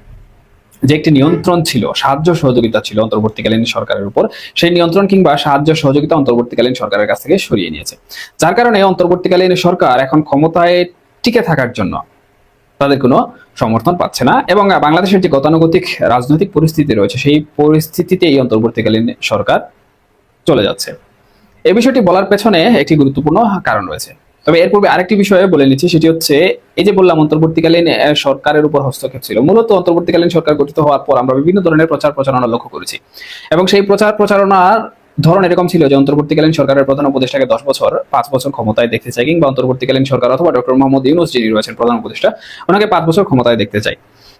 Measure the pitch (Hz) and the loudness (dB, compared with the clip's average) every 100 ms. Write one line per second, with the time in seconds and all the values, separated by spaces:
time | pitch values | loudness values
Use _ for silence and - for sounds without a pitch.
0 | - - - _ _ _ _ - 127 151 | -20 -20 -20 _ _ _ _ -4 0 0
1 | 160 143 147 175 185 175 165 127 101 - | 2 2 2 0 0 -2 -2 -4 -4 -4
2 | 135 139 160 160 139 123 117 107 - 104 | -2 0 0 0 0 0 0 -2 -4 -4
3 | 110 107 107 - 107 110 117 - 107 101 | -2 -2 -4 -4 -2 -2 -2 -4 -4 -6
4 | 101 139 214 - - - 170 175 170 175 | -4 -2 -2 -4 -12 -4 0 2 0 0
5 | 196 190 170 147 156 139 147 160 143 143 | 2 2 2 2 0 0 0 0 2 0
6 | - 165 135 120 120 - 120 123 107 101 | 0 0 0 0 -2 -2 -2 -2 -4 -2
7 | 104 101 127 185 - 101 85 76 - - | -2 -2 -2 -2 -2 -4 -4 -10 -14 -18
8 | - - - - 160 202 240 208 196 180 | -18 -20 -16 -4 -2 0 2 2 2 2
9 | 175 180 185 180 185 175 175 180 165 123 | 0 0 0 0 2 0 0 0 2 2
10 | 135 156 151 143 160 175 175 180 175 _ | 0 0 0 0 0 2 2 2 -2 _
11 | _ _ - 226 185 156 120 107 92 78 | _ _ -2 0 0 -2 -2 -4 -6 -6
12 | - _ _ _ _ _ _ - 139 135 | -12 _ _ _ _ _ _ -4 0 2
13 | 131 147 - - _ - 117 110 139 180 | 2 2 0 -8 _ -6 -2 -2 -2 -2
14 | - - 127 233 - 190 202 165 147 165 | -4 -2 0 0 0 0 2 2 2 2
15 | 190 196 180 139 147 165 160 165 - - | 2 2 2 0 2 2 2 0 -2 -4
16 | - 123 127 156 202 151 156 156 147 107 | 0 0 2 0 0 0 0 0 -2 0
17 | 101 123 143 151 147 - 151 156 156 - | -2 -2 0 0 -2 0 2 2 0 -6
18 | 170 185 175 139 120 110 110 117 107 110 | -2 0 2 2 0 0 -2 -2 -2 0
19 | 117 - - 104 101 175 - _ _ _ | -2 -6 -4 -4 0 -2 -4 _ _ _
20 | _ _ _ _ - 135 95 85 - - | _ _ _ _ -2 0 0 -4 -10 -14
21 | _ _ _ _ _ _ - 202 240 254 | _ _ _ _ _ _ 0 2 2 2
22 | 185 180 190 202 226 180 185 226 143 156 | 2 2 0 0 2 2 2 2 2 2
23 | 135 135 147 180 233 190 - 110 92 76 | 2 0 0 0 0 -2 -2 -4 -4 -10
24 | - - _ _ - 165 185 208 190 147 | -12 -18 _ _ 0 2 2 2 2 0
25 | 180 202 196 190 190 156 135 135 175 160 | 0 0 2 4 4 4 2 2 2 2
26 | 165 160 - 143 180 - _ - 185 190 | 2 0 0 2 2 -2 _ -2 0 2
27 | 185 160 151 156 160 160 165 170 170 113 | 4 4 2 0 0 0 2 2 2 0
28 | 143 147 143 135 147 151 151 143 135 - | 0 0 -2 -2 0 0 2 0 -2 -6
29 | 131 127 - 110 143 220 226 196 175 170 | -10 -10 -6 0 2 2 2 0 2 -2
30 | 170 170 170 165 156 147 139 - 147 139 | 0 0 0 0 0 0 -2 -2 0 0
31 | - 127 131 131 156 196 175 156 160 143 | 0 -2 0 0 2 2 2 2 0 0
32 | 151 139 135 127 120 120 - 76 - - | -2 -2 -2 -2 -2 -4 -8 -14 -12 -14
33 | _ - - - - 160 190 202 196 196 | _ -20 -20 -14 -4 -2 2 2 2 2
34 | 214 214 202 202 196 190 180 220 - - | 0 0 0 2 2 2 4 2 -4 -16
35 | _ - 156 185 180 180 175 175 139 139 | _ -2 2 2 2 2 0 2 4 4
36 | 139 147 147 151 156 160 139 139 135 139 | 2 0 0 0 0 2 0 2 0 0
37 | 143 139 127 139 127 113 139 131 110 - | -2 -2 -2 -2 -2 -2 -2 -2 -2 -2
38 | - 135 117 131 139 139 107 107 120 113 | -4 -4 -2 -4 -4 -4 -4 -2 -2 -2
39 | 123 117 135 165 143 131 131 127 131 135 | -6 -4 0 0 0 0 -2 -2 -2 0
40 | 135 131 123 127 160 123 123 131 135 135 | 0 0 0 0 0 0 0 0 2 2
41 | 131 170 160 123 110 107 110 110 120 117 | 2 0 0 -2 0 -2 -4 -2 -2 -2
42 | - - 202 220 - - - 190 214 175 | -6 -4 -4 -4 -12 -10 -2 0 2 0
43 | 160 165 190 127 120 117 104 104 104 101 | 0 0 2 0 2 0 -2 -4 -6 -8
44 | _ _ - | _ _ -20